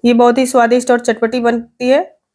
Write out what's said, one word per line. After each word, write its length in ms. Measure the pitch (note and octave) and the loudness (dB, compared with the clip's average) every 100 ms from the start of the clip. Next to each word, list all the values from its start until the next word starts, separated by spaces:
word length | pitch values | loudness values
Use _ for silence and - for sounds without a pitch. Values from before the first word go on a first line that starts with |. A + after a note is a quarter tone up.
ये 100 | A#3+ | 2
बहुत 240 | A#3+ A#3+ A#3+ | 2 2 2
ही 80 | B3+ | 0
स्वादिष्ट 440 | C4 A#3 B3 B3 | 0 2 0 0
और 80 | A#3+ | -2
चटपटी 400 | A#3+ A3 A3+ B3 | 0 -4 -4 -2
बनती 480 | A#3 A#3 A#3 _ B3 | -2 -4 -8 _ 0
है 140 | C#4 F#4 _ _ | 0 -2 _ _